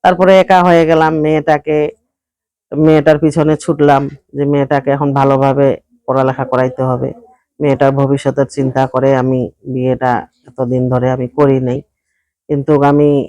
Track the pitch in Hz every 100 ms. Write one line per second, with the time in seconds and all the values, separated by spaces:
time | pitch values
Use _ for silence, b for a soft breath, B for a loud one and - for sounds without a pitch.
0 | 185 180 185 190 185 185 180 170 160 165
1 | 156 156 151 156 151 151 151 151 147 -
2 | _ _ _ _ _ _ _ 143 156 156
3 | 147 151 156 160 156 151 - 151 147 139
4 | 139 143 _ 139 143 143 135 143 135 139
5 | 147 139 139 135 135 131 139 117 _ _
6 | - 131 131 131 131 127 127 127 131 127
7 | 131 - - _ _ _ 147 135 135 139
8 | 139 135 139 131 135 - 131 131 131 127
9 | 135 135 127 127 120 _ - 127 127 127
10 | 127 120 - _ _ - 127 127 127 123
11 | 127 131 123 - 143 135 127 131 - _
12 | _ _ _ _ _ 147 135 147 143 143
13 | 147 143